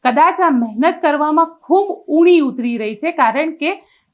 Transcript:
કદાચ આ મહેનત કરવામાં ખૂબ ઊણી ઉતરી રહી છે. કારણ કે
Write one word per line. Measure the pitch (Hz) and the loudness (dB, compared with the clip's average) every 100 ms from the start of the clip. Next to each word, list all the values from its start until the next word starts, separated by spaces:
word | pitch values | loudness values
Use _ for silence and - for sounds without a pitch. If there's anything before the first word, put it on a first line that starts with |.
કદાચ | 254 247 339 370 | -2 2 2 2
આ | 339 | 0
મહેનત | 247 226 214 320 339 | 0 -2 -2 -2 0
કરવામાં | 311 285 302 311 330 | -2 0 0 0 -2
ખૂબ | - - 370 403 - - | -4 0 0 0 -6 -2
ઊણી | 311 339 339 | 2 4 4
ઉતરી | 269 254 240 233 | 2 -4 -6 -6
રહી | 214 214 | -6 -6
છે. | 320 | -6
કારણ | 339 226 254 320 | 0 0 0 -4
કે | 311 302 403 _ _ _ | -4 -6 -6 _ _ _